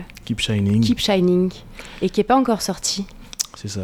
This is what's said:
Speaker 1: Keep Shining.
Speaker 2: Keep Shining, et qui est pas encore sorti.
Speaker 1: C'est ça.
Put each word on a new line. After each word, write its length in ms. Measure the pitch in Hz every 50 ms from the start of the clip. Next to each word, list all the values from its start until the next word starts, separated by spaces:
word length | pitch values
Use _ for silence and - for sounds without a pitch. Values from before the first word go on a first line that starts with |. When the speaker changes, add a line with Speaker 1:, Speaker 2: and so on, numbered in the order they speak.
| 180 - - - -
Speaker 1:
Keep 160 | - - -
Shining. 400 | - - 110 104 98 101 104 110 113
Speaker 2:
Keep 180 | 110 240 -
Shining, 520 | - - 202 190 180 180 180 180 180 185 - - - - - - - - - -
et 80 | - 190
qui 120 | - -
est 40 | 202
pas 120 | - 240
encore 260 | 269 262 254 226 185 -
sorti. 420 | - 185 - - - - - 202 - - - - - - - - - -
Speaker 1:
C'est 140 | - - 101
ça. 140 | - 104